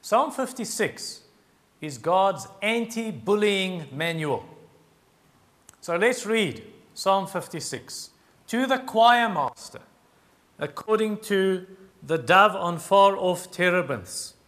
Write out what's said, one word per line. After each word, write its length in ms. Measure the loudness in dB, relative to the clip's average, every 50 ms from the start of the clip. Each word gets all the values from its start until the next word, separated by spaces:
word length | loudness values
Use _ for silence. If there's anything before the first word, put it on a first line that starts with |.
Psalm 300 | _ 2 2 2 2 0
fifty-six 880 | -2 -6 -6 -6 -6 -8 -8 -8 -4 -2 -2 -4 -4 -8 -14 -14 -14 -16 _ _ _ _ _ _ _ _ _ _ _ _
is 180 | -12 -12 -12 -6
God's 500 | -2 0 2 4 4 2 0 -2 -8 -16 -14 -6
anti-bullying 1200 | -4 -2 -2 -2 -2 -4 -6 -8 -6 -6 -8 -8 -2 0 0 2 2 2 2 0 -2 -4 -4 -8 -10 -10
manual. 540 | -6 -4 -4 -2 -2 -2 -2 -2 -2 -4 -4 -10 -20 -20 -20 -20 _ _ _ _ _ _ _ _ _ _ _ _ _ _ _ _ _ _ _ _ -20 _
So 160 | -8 -4 -2
let's 300 | 2 2 2 2 0 -2
read 360 | -2 0 0 0 0 -2 -8 -14 -20 -20 -20 _ _ _
Psalm 320 | -6 0 2 2 2 0
fifty-six. 840 | -2 -6 -8 -8 -8 -12 -10 -10 -8 -10 -10 -12 -12 -16 -16 -16 -16 _ _ _ _ _ _ _ -6
To 180 | -2 -2 0
the 140 | 0 0 -2
choir 500 | -2 -4 2 6 8 8 8 6 4 0
master, 500 | 0 -2 -2 -4 -4 -10 -18 -18 -18 -18 -20 _ _ _ _ _ _ _ _ _ _ _ _ _ _ _
according 600 | -8 -8 -8 -12 -2 0 0 0 2 0 -2 -6
to 460 | -4 -2 0 2 2 2 0 -2 -4 -10 -20 -20 -20 -20 _ _ -6
the 140 | -4 -4 -4
dove 360 | 2 4 6 8 8 6 4
on 220 | 0 -2 -2 -4 -4
far 400 | -2 2 4 6 6 6 4 2
off 340 | 0 -2 -2 -2 -6 -14
terebinths. 840 | -4 0 0 2 2 2 0 -2 -6 -8 -8 -12 -12 -12 -14 -14 -18 _ _